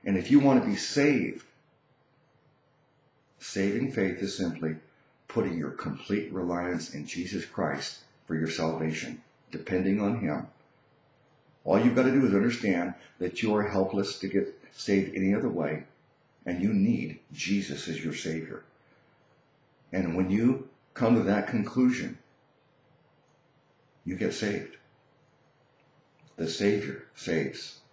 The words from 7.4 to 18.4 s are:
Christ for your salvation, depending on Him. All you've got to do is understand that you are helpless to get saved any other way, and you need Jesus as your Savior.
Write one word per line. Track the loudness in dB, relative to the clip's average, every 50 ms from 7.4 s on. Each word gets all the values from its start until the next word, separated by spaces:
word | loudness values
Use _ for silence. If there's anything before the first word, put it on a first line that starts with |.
| -8
Christ | -8 -6 -4 -4 -2 -4 -6 -8 -10 -12 -14 -20 _ _ _ _
for | -6 -4
your | -2 -2 -2
salvation, | -2 -2 -2 -2 -2 -2 -2 -2 -2 -4 -6 -10 -12 -14 _ _ _ _ _ _
depending | -14 -12 -6 -2 0 0 2 2 2 2
on | 2 0 0 0
Him. | -2 -2 -4 -4 -6 -10 _ _ _ _ _ _ _ _ _ _ _ _ _ _ _ _ _ _ _ _ _ _ _
All | 4 4 6
you've | 6 6 4
got | 6 4
to | 6
do | 6 6 6
is | 6 4
understand | 4 4 2 0 0 0 0 2 2 0 -4 -6 -10 -18 -20 _ _
that | -6 -4 -2 -2
you | 0 2 2
are | 2 2 2
helpless | 2 0 0 2 0 -2 -2 -2 -4 -6
to | -6 0
get | 0 0 0 0 -8 -16 -20 -20
saved | -16 -10 0 2 2 2 2 0 -2
any | -2 0 2 2
other | 2 0 -2
way, | -2 -2 -2 -2 -4 -6 -8 -14 _ _ _ _ _ _ _ _ _ _ _
and | -6 -4 0
you | 0 2
need | 4 4 4 4 2 0 -2 -6 -10 -14 _ _
Jesus | -10 -8 -2 0 0 0 0 -4 -8 -8 -6 -8
as | -8 -6 -6
your | -6 -6
Savior. | -4 -6 -4 -4 -4